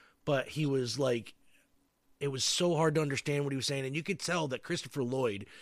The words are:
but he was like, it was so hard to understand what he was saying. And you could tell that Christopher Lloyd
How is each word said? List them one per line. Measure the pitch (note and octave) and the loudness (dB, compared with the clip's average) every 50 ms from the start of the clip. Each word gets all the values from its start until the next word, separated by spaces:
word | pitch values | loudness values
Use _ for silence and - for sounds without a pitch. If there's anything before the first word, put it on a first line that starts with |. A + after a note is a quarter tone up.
| - - _ _ - | -20 -20 _ _ -2
but | D#3+ C#3+ C3 C3 - | 0 0 0 0 -2
he | - D3 D#3 | -2 0 0
was | C#3 C#3 C3+ B2+ A#2+ A2 | 2 2 2 0 0 0
like, | C3 C#3+ C3 A#2+ A#2 G#2 - - _ - - - _ _ _ _ _ _ _ _ _ _ _ _ - | 0 2 2 2 0 -2 -8 -18 _ -20 -20 -20 _ _ _ _ _ _ _ _ _ _ _ _ -6
it | C#3+ C#3+ | -4 -4
was | C3+ B2+ - | -2 0 0
so | - - - F3+ F3 E3 | 0 2 4 4 4 4
hard | D3+ D#3+ D#3+ D3 | 4 4 4 4
to | D#3+ | 2
understand | D3+ D3 C3+ - - D3 C#3+ C#3+ C#3+ | 0 0 -2 -2 -2 0 0 0 0
what | C#3 C#3 | 0 -2
he | |
was | C3 A#2 | -2 -2
saying. | - C#3+ C#3 C3+ | -2 -2 -2 -2
And | C3 C#3 | -2 -4
you | D#3+ | -4
could | D#3 - F#3+ - | -4 -4 -4 -4
tell | - - F3 F3 D#3 | -2 -2 0 0 0
that | C#3 B2+ A#2+ - | 0 -2 -4 -4
Christopher | - E3+ D#3+ - - - C#3+ B2+ | -4 -4 -4 -4 -6 -4 -2 -2
Lloyd | A#2+ B2+ C3+ B2+ A2+ G2+ G2+ G#2+ - - - | 0 0 2 2 0 0 -2 -8 -10 -16 -20